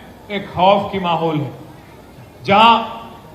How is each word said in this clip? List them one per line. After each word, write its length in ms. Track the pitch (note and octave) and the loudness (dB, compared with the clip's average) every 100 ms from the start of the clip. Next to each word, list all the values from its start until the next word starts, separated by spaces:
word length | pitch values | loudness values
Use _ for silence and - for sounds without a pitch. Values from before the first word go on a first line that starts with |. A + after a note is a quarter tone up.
| - - - G3+ | -20 -20 -12 -10
एक 80 | - | -8
खौफ 280 | - F#3 G3+ - | 0 2 2 0
की 60 | F#3+ | -4
माहौल 360 | F3 D#3+ E3 D3+ | -2 -2 -2 -4
है, 100 | B2+ - - - - - - - - - - | -6 -10 -20 -20 -20 -20 -20 -20 -20 -10 0
जहां 300 | G3+ A#3 A3+ - - - - - | 4 6 4 0 -12 -18 -20 -20